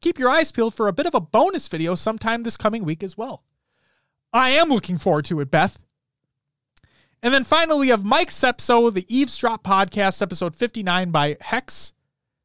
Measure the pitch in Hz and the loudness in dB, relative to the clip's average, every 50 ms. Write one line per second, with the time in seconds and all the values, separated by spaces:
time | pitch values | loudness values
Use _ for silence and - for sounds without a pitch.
0 | - 339 339 - 254 247 277 330 320 - - 233 226 226 - - 220 202 180 185 | -2 -2 -2 0 0 2 2 2 0 0 -2 -2 -2 -2 -2 -2 -2 0 0 0
1 | 311 349 - 226 160 - - 226 302 381 381 311 - - - 160 160 170 185 175 | -2 0 -2 -2 -2 0 2 2 2 2 0 -2 -6 -6 -6 -4 -4 -4 -4 -2
2 | - 214 220 220 - 226 226 233 233 233 - - - 214 214 233 196 151 160 156 | -4 -4 -4 -4 -4 -4 -4 -4 -4 -6 -6 -2 -2 -2 -2 -2 -4 -6 -6 -6
3 | 202 185 - - 226 269 - - _ _ _ _ _ _ _ _ _ _ _ _ | -8 -12 -10 -10 -10 -10 -10 -14 _ _ _ _ _ _ _ _ _ _ _ _
4 | _ _ _ _ _ _ - 240 262 254 269 311 339 320 269 202 - - 180 156 | _ _ _ _ _ _ 0 2 2 4 4 4 4 4 2 0 0 -2 -6 -2
5 | - 196 156 151 147 - 175 151 143 135 - 151 175 104 - - _ _ _ _ | 0 0 0 0 0 -2 -4 -4 -2 0 2 2 2 2 -2 -8 _ _ _ _
6 | _ _ _ _ _ _ _ _ _ _ _ _ _ _ _ _ _ _ _ _ | _ _ _ _ _ _ _ _ _ _ _ _ _ _ _ _ _ _ _ _
7 | _ _ _ _ - 240 269 269 254 - 302 320 330 320 311 285 269 262 240 208 | _ _ _ _ 0 0 2 2 2 2 2 2 4 2 2 2 4 4 4 2
8 | 190 208 254 320 359 - - - - 254 240 - - - 240 233 233 233 202 - | 2 2 2 2 2 0 -2 0 0 0 0 0 0 2 4 4 4 4 0 -2
9 | 185 - 226 262 285 240 - - - 226 226 220 - 185 196 190 196 190 - 208 | -4 -2 0 0 0 0 -2 -2 -2 -2 -2 -4 -2 0 2 2 2 0 0 0
10 | 196 190 190 - 208 175 180 - 180 170 160 - 240 233 - 226 202 185 175 185 | 0 0 0 -2 -4 -6 -4 -4 -6 -6 -4 -4 -6 -6 -4 -6 -4 -2 -2 -2
11 | 185 175 160 151 143 147 147 - - - 220 247 - - - - - - - _ | 0 0 0 0 0 0 -2 -6 -6 -4 -4 -4 -4 -6 -8 -8 -10 -10 -12 _
12 | _ _ _ _ _ _ _ _ | _ _ _ _ _ _ _ _